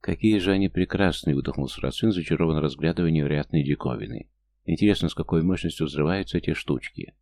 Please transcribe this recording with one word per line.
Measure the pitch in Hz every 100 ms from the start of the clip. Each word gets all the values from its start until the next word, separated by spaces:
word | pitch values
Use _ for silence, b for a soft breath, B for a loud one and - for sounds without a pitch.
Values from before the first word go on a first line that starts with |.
"Какие | - 85 110 104
же | 90
они | 98 98
прекрасные!" — | 87 90 92 95 - - 69
выдохнул | 65 69 65
Сарацин, | - 67 - 110
зачарованно | 92 78 82 82 78
разглядывая | 76 67 80 85 85
невероятные | 80 71 73 73 78
диковины. | 69 71 - 58 52 57 - _ _ _ -
"Интересно, | 82 104 98 82
с |
какой | - 80 82
мощностью | 85 92 85 - 76
взрываются | 71 76 95 92 90
эти | -
штучки?" | 78 - 69 - - 50 _